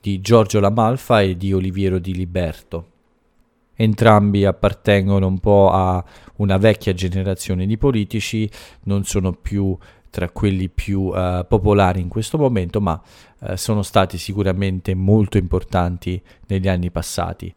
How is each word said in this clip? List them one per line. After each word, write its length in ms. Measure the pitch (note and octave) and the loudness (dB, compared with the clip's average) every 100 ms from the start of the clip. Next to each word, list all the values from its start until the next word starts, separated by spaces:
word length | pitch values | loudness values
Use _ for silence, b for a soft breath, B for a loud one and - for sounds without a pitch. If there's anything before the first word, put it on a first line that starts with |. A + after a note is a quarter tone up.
di 200 | - G2 | -4 -6
Giorgio 400 | G2 A#2 G#2 G#2+ | 4 4 4 2
La 100 | G2+ | 2
Malfa 500 | A2 A2+ B2+ - A2+ | 2 0 0 0 2
e 160 | G2 F2+ | 2 0
di 160 | G2 | -2
Oliviero 460 | F#2+ F#2 F#2 G2 F#2 | -2 -2 -2 -2 -2
Di 160 | F2 | -4
Liberto. 720 | F2+ F#2 F2+ E2+ D#2+ _ E2+ E2 _ _ _ _ _ _ _ _ | -6 -4 -4 -4 -6 _ -14 -14 _ _ _ _ _ _ _ _
Entrambi 720 | _ A2 G#2 A2+ G#2+ G2+ G2+ | _ 0 4 6 6 6 2
appartengono 840 | G2 F#2 G#2 - - G2+ F#2+ G2 F#2+ | 2 2 -2 0 2 2 4 0 0
un 140 | F#2+ | -2
po' 280 | G#2+ G2+ G2 | 4 6 6
a 340 | F#2+ F#2 F#2 F2 B B - | 4 0 -2 -6 B B -4
una 220 | G2+ F#2+ | 0 4
vecchia 360 | A2 G#2 - | 4 2 -2
generazione 720 | F2 F#2 F#2 F#2+ F#2 - F#2 F#2+ | -2 -2 -2 -4 -6 -4 -4 -2
di 100 | A2 | 0
politici, 720 | C#3+ A#2+ G2+ A2 - A2 G#2+ B B B | 0 0 -2 -6 -4 -4 -4 B B B
non 180 | - G2 | -4 -4
sono 300 | G2 G2+ F#2 | -2 -2 -2
più 440 | F2 - G2+ G2 F2+ b b _ | -4 -6 -4 -2 -4 b b _
tra 180 | - F2+ | -8 -8
quelli 400 | - G#2 F#2+ F#2 | -2 -2 -2 -4
più, 420 | - - G2 F#2+ | -6 -4 -4 -2
eh, 300 | E2+ F2+ F2+ F2+ | -2 -2 -4 -2
popolari 520 | A2 F#2+ G2+ F#2+ F#2 | 0 2 4 2 0
in 80 | F2 | -4
questo 280 | A2 A2 D#3 | -6 -6 -2
momento, 460 | C#3 A2+ F2 G#2 | 0 0 -2 -2
ma, 180 | G2+ D#2+ b b b b | -2 -4 b b b b
eh, 160 | - F#2 | -10 -8
sono 240 | - G#2 | -2 -2
stati 380 | G2 G#2 F#2+ F2+ | 0 0 0 -4
sicuramente 760 | - G2 F#2+ F2+ G2 F#2 - | -8 -2 -2 0 -2 -4 -4
molto 440 | F#2 F#2+ G#2+ G2+ G#2 | -2 2 2 4 0
importanti 840 | F2+ F#2 - F#2+ F2 F2 - F2+ _ b - | 0 -4 -2 -2 -2 -4 -6 -8 _ b -6
negli 200 | G2 F#2+ | -2 0
anni 220 | F2+ F2 | 0 -2
passati. 640 | E2 D#2+ - F2 F2 F2+ | -4 -8 -6 -6 -6 -14